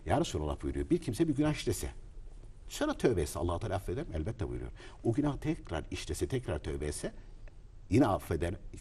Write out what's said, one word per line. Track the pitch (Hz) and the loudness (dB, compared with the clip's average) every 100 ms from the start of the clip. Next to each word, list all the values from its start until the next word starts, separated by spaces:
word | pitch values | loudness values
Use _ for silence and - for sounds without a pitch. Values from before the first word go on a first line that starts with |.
| 80 | 2
"Ya | 120 | 2
Resulallah," | 165 80 76 71 | 2 0 0 -2
buyuruyor, | 71 69 71 | -2 0 2
"bir | 175 | 2
kimse | - 110 165 | 2 2 4
bir | 135 | 4
günah | 151 | 4
işlese, | 147 - - 69 - - - - - - - - | 2 0 0 -2 -6 -12 -12 -12 -12 -14 -14 -8
sonra | - 311 | 0 0
tövbe | 269 147 92 | 4 4 4
etse | 71 73 | 2 0
Allah-u | 87 85 | 0 0
Teala | 90 | 0
affeder | 92 - 87 - | -2 -2 -4 -2
mi?" | 80 | -2
"Elbette." | 78 - 65 | -2 -2 -4
buyuruyor. | 60 62 - - - | -4 -6 -10 -14 -2
"O | - | 2
günah | 123 147 135 | 4 2 2
tekrar | 156 165 - 80 - | 0 -2 -2 -4 -2
işlese, | - - 76 78 | -4 -4 -2 0
tekrar | - 123 76 | 0 0 -2
tövbe | 80 69 73 | -2 -2 -2
etse | 71 202 - - - - - - - - | -2 -6 -8 -12 -12 -14 -14 -16 -12 4
yine | 110 123 | 6 8
affeder, | 80 - 80 82 98 - - | 6 2 0 0 -2 -8 -8